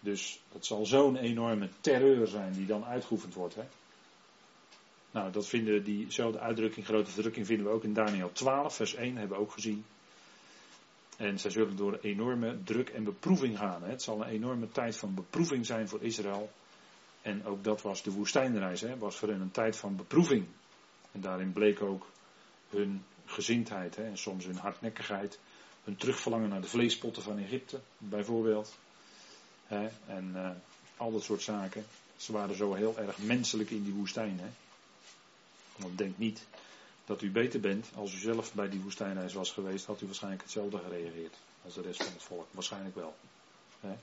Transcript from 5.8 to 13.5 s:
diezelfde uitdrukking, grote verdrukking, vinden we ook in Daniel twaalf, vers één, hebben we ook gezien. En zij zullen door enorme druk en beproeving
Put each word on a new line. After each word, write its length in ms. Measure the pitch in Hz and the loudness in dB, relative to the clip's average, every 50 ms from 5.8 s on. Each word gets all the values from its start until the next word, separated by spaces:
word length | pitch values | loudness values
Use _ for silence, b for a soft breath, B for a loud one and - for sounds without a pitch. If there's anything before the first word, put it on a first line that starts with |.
| 101 | 4
diezelfde 560 | 104 104 101 110 - - - 123 117 113 113 | 2 0 -2 -2 -2 -2 0 0 0 0 0
uitdrukking, 480 | - 113 113 110 110 113 110 - 101 | 0 -2 0 2 2 0 0 -2 -2
grote 240 | - 110 107 104 101 | 2 4 4 4 2
verdrukking, 360 | - 107 107 113 113 - 107 | 0 -2 -2 -2 0 -2 0
vinden 200 | 95 117 107 101 | 2 2 2 4
we 60 | 101 110 | 4 2
ook 120 | 113 110 | 2 2
in 80 | 107 104 | 0 2
Daniel 400 | 110 110 107 101 98 90 90 - | 2 4 4 2 0 0 -2 -2
twaalf, 420 | - 127 131 131 139 143 151 - | 0 2 4 4 4 2 0 0
vers 200 | - 113 101 - | 0 -2 -2 -2
één, 220 | 123 117 123 127 | -2 -4 -4 -2
hebben 200 | 120 104 95 95 | -2 -4 -4 0
we 60 | 95 104 | 0 -2
ook 100 | 107 - | -2 -2
gezien. 320 | - 107 110 107 104 107 - - - - B B B B B B B B B B B B B B B B - - - - - - | -6 -2 -2 -2 -2 -4 -12 -18 -20 -20 B B B B B B B B B B B B B B B B -20 -20 -20 -20 -20 -10
En 220 | - 113 101 101 98 | -4 -2 -2 -2 0
zij 120 | - 104 | -2 -2
zullen 260 | 92 110 110 101 98 | 4 4 2 2 2
door 220 | 95 101 101 101 - - | 0 0 0 0 0 -2
enorme 600 | 107 101 98 113 123 127 120 117 113 123 - 95 | -2 -2 0 0 0 0 0 0 0 -2 -4 -4
druk 240 | 90 110 117 127 - | 0 2 2 2 0
en 160 | - - 110 | -2 -4 -2
beproeving 540 | 101 98 - - 185 185 165 135 123 | -2 -2 -2 4 4 4 6 6 2